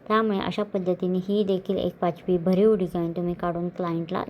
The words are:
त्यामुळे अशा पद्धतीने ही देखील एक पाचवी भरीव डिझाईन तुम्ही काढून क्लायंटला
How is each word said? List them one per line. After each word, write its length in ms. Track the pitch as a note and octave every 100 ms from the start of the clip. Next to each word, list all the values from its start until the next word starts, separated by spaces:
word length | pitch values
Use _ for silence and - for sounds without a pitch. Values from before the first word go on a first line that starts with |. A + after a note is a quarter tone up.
| -
त्यामुळे 300 | A3 A3 G3
अशा 240 | - F3
पद्धतीने 560 | G#3 G3+ F#3 F3+ F#3 F#3
ही 260 | F#3 G3+
देखील 320 | G3 F#3 F#3+ F#3
एक 220 | F3+ -
पाचवी 380 | F3+ E3+ - F3+
भरीव 360 | E3+ F#3 G#3+
डिझाईन 380 | G#3+ F3+ F3 E3+
तुम्ही 220 | E3+ F3
काढून 340 | F3 F3 E3+ F3
क्लायंटला 560 | - F3 E3 E3 F#3 -